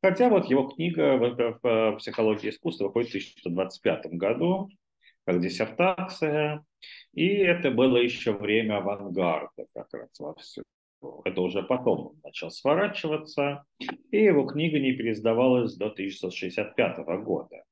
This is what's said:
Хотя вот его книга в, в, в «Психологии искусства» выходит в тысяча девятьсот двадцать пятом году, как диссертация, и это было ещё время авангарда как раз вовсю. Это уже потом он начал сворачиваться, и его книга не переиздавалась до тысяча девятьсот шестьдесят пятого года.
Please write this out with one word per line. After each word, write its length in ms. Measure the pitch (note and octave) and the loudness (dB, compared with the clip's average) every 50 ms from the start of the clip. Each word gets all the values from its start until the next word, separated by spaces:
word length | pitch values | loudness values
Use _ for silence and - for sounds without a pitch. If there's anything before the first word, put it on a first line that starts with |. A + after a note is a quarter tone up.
Хотя 260 | - F#3+ F#3 - B3 B3 | 4 2 4 6 4 6
вот 220 | G#3+ F#3+ - - | 6 4 4 4
его 180 | B2+ C#3 C3 - | 2 2 2 0
книга 480 | - - E3 F3 E3 D#3+ D3+ C#3+ C3+ | -4 -4 -4 -2 0 2 4 4 4
в, 420 | A#2+ A#2 B2 A#2+ B2 A#2+ A#2 A#2 - | 4 4 2 2 0 -2 -2 -2 -2
в, 0 | |
в 340 | - B2 A2+ A2+ A2+ A2 G#2 | 0 2 4 4 4 2 2
«Психологии 540 | - - - G#2 - A2+ A2 G#2+ G#2 - G#2+ | 0 -8 -8 -2 0 2 2 2 0 -2 -8
искусства» 380 | - - _ E3+ D#3+ - G2+ G2 | -8 -4 _ -6 -4 -2 -4 -2
выходит 200 | - A#2 A#2+ A#2 | 0 0 -2 0
в 40 | |
тысяча 180 | - G2 - - | -4 -8 -8 -8
девятьсот 240 | - - - F2+ F2 | -16 -12 -8 -4 -2
двадцать 280 | F2+ F#2+ F#2 - - | -2 -2 -4 -4 -2
пятом 360 | _ - D#2+ D2+ - D#2 E2+ E2+ | _ 0 0 0 -4 -10 -6 -2
году, 500 | F#2+ G2 A#2 B2 E3 F3 F#3 F#3+ G3+ G3 _ _ _ _ _ _ _ _ _ _ _ | -2 -2 0 0 0 0 0 0 -2 -8 _ _ _ _ _ _ _ _ _ _ _
как 160 | - F2+ F2 | 0 0 0
диссертация, 1200 | F2 F#2 - - A2 A2 - - F3 F#3 F#3 F3 F#3 - - - D#3+ D3+ D3 D3+ D3+ D3+ D3+ D3+ - _ _ _ - - - - - _ _ | 0 -2 -2 -4 -4 -4 0 0 0 0 2 -2 -6 -8 -4 -4 -2 -2 0 0 0 -2 -4 -6 -10 _ _ _ -20 -20 -20 -20 -20 _ _
и 120 | C#3+ D#3+ | 0 0
это 440 | F#3 G3+ G3+ F#3+ F3 F3 F3 - C#3 | 0 2 2 4 2 2 2 0 0
было 260 | A#2 A2+ C3 C3 B2+ | 2 4 4 6 6
ещё 400 | A#2+ B2 A#2+ A#2+ - - A#2+ G#2 | 4 4 2 0 -2 -2 -2 -2
время 420 | G2+ G#2 G2+ G#2+ A2+ A2+ G#2+ G#2 G2+ | -2 0 2 2 2 2 2 -2 -2
авангарда 840 | F#2 G2 G#2 G2+ G2+ G2 F2 F#2+ F2+ F2 D#2+ D2+ B1+ B1+ _ - - _ | -2 -2 -4 -4 -8 -6 -2 0 0 0 0 -2 -4 -8 _ -16 -16 _
как 220 | _ A1+ A1 _ - | _ -16 -14 _ -14
раз 160 | A1+ A1+ _ _ - | -14 -14 _ _ -14
вовсю. 440 | - - - - - - - - - _ _ _ _ _ _ _ - - - D2+ - | -14 -14 -14 -14 -20 -18 -18 -18 -18 _ _ _ _ _ _ _ -18 -16 -16 -8 -8
Это 160 | F#2 F#2 F#2+ | -6 -4 -2
уже 220 | F#2 F2+ F#2 G2+ | -2 -2 -2 -4
потом 460 | F#2+ - B2+ B2+ B2+ A#2+ F#2 D2+ - - | -2 -2 -2 0 0 0 0 0 -4 -12
он 120 | - _ | -16 _
начал 280 | _ - - - - - | _ -18 -14 -12 -12 -12
сворачиваться, 1120 | - - - C3+ D3 F3 G3+ G3+ G3+ - - D#3+ D3+ D3+ D#3 D3+ - - C#3+ C#3+ C#3+ C#3+ - _ _ _ - - - - _ _ | -12 -4 0 0 2 2 0 -2 -2 -6 -6 -4 -4 -4 -6 -8 -4 -2 -2 -2 -4 -6 -12 _ _ _ -8 -8 -8 -8 _ _
и 80 | - G#3 | 2 4
его 260 | G#3+ G3+ E3 C#3+ C3+ | 6 6 6 4 2
книга 340 | C3 C#3 D3 D#3+ E3+ D3+ D3 | 0 -2 -2 -2 0 0 2
не 140 | C3+ C3 | 2 2
переиздавалась 840 | B2+ B2+ A2+ A#2 A2 G#2 A2 A2+ A2+ A#2 B2+ C3 B2+ B2 A#2 G#2+ - | 0 0 -2 -4 -4 0 2 2 4 4 4 4 4 4 2 0 -2
до 120 | - G2+ G#2+ | -4 -6 -6
тысяча 400 | - - F#2+ G2 F#2+ - - F#2 | -4 -4 -6 -6 -6 -6 -8 -8
девятьсот 60 | - | -8
шестьдесят 400 | - - F2+ - - G#2 - - | -6 -8 -6 -4 -4 -6 -4 0
пятого 420 | - A#2+ F#2 E2 E2 D2+ D#2+ F2 | 0 0 0 0 -6 -6 -6 -6
года. 480 | F#2+ G#2+ - F2+ - - - - - - _ | -6 -2 -2 -4 -4 -4 -10 -16 -20 -20 _